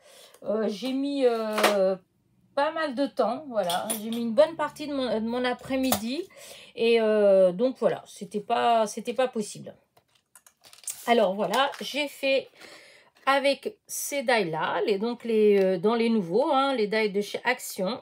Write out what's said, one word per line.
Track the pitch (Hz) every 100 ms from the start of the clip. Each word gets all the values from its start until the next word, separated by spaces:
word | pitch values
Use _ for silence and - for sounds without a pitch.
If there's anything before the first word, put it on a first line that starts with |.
| - - - -
Euh, | - 220 214
j'ai | 196 254
mis, | 262 285 277 254
euh, | 226 220 214 214 202 190 190 _ _ _ _ _
pas | - 294
mal | 320 311
de | 233 277
temps, | - 214 254 302
voilà. | 226 175 - 214 220
J'ai | 220
mis | 233
une | 233
bonne | 220 320 320
partie | 294 - 294
de |
mon, | 285 247 220
de | 226
mon | 240
après-midi | 247 247 - 262 262 208 220 285 381 - - - - -
et, | 226 233
euh, | 220 214 202 190 185
donc | 175 254 -
voilà, | 196 147 -
c'était | - 190 208
pas, | 202 240 240 226 214
c'était | - 226 233
pas | 254
possible. | 226 202 151 139 - _ _ _ _ _ - _ _ - - - - -
Alors | 233 190
voilà, | 196 175 226 - -
j'ai | 208 262 285
fait | - 269 269 - - - - - - _ _ -
avec | 277 269 269 214 - -
ces | - - 285
die-là, | 240 233 175 160 175 - 359
les, | 196
donc | 226 233
les, | 226 220 208 202
euh, | 190 185
dans | 202 233
les | 233
nouveaux, | 226 170 196 311
hein, | 269 277 262
les | 208
die | 220 214
de | 196
chez | 202 -
Action. | - 247 - - 185 254